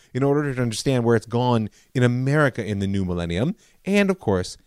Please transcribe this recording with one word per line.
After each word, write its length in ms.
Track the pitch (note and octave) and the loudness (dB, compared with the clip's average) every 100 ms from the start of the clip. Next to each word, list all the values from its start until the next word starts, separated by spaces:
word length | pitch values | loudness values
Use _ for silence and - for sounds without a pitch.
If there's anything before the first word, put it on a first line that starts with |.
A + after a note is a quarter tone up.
| _ | _
in 120 | B2+ | -2
order 280 | C#3 D3 D3 | 0 2 0
to 80 | B2+ | -2
understand 440 | A#2+ G#2 C#3+ B2+ | -4 -2 -2 0
where 100 | A#2 | 2
it's 120 | A#2 - | 2 0
gone 440 | A#2+ B2 A#2 G#2+ - _ | -2 2 0 -2 -8 _
in 80 | C3 | 0
America 640 | B2 B2 C3 D3+ C#3 A#2+ | 2 2 0 2 2 0
in 160 | G2 G2+ | -4 -2
the 80 | G2 | -2
new 160 | G2 | -2
millennium, 500 | F2+ F2 E2+ F2 D3+ - _ _ | -2 -2 -2 -2 -2 -4 _ _
and 260 | - G3+ G3 | 0 2 2
of 80 | F#3 | 0
course, 380 | - F#2 - - | 0 0 -2 -12